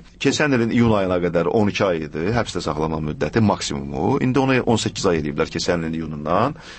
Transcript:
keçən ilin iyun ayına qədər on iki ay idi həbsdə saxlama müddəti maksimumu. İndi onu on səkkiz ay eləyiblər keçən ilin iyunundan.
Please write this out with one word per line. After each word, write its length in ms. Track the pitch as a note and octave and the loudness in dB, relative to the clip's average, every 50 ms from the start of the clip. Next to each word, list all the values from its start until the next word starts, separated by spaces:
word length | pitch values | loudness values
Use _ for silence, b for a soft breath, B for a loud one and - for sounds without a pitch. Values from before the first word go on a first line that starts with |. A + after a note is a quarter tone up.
| - - - - | -4 -12 -12 -2
keçən 400 | - C3 C#3 - D#3 D3 C3+ A#2 | 0 0 2 2 2 2 2 2
ilin 160 | A#2 A2+ - | 2 2 2
iyun 180 | A#2+ A#2 A2+ G#2+ | 4 4 4 4
ayına 240 | G2+ F#2+ F#2 F2+ F2+ | 2 2 2 0 0
qədər 300 | F2 F2 E2 E2+ E2+ E2+ | 0 2 0 2 0 2
on 160 | - A2+ G#2 G2+ | 2 2 2 2
iki 160 | F#2 - G#2+ | 2 0 0
ay 200 | F#2+ F2 D#2+ D#2 | 2 0 0 -2
idi 260 | D2 D2 D2+ E2 G2 | -6 -6 -4 -2 0
həbsdə 300 | A#2+ A#2+ G2+ - - F2+ E2 | 0 0 -2 -2 -4 -6 -4
saxlama 360 | - D2+ D2+ D#2 D#2+ D#2+ D#2 D#2 | -4 -2 -2 -2 -2 -2 -2 -4
müddəti 380 | D2+ D2+ C#2 D2 D#2 - A#2 A2 | -4 -4 -2 -4 0 2 4 4
maksimumu. 760 | G2+ F#2 F2+ - - D2+ C#2 C#2 C#2 C#2 C2 E2 G#2 C3 C#3+ | 4 2 2 -2 -6 -6 -6 -6 -6 -4 -2 0 0 0 0
İndi 180 | - B2+ B2 C#3 | 0 2 2 2
onu 200 | C3 C3+ C3 B2 | 2 2 2 0
on 180 | - - A2+ G#2+ | 2 2 2 2
səkkiz 280 | - G#2+ - - - F#2+ | 0 -2 -4 0 0 2
ay 100 | E2+ D#2 | 2 2
eləyiblər 320 | D2 D2 C#2+ D#2 D#2 D#2 | 0 -2 -2 -2 -2 -2
keçən 320 | - E2 - - F2 E2+ E2 | -2 -6 -2 0 -2 -2 -2
ilin 160 | D#2+ D#2+ D#2+ | -4 -4 -6
iyunundan. 560 | D#2+ D2+ D#2 D2 D2+ D2+ F2 G2 A#2 C#3+ D3+ B B B B | -6 -6 -8 -8 -4 0 0 2 2 0 -2 B B B B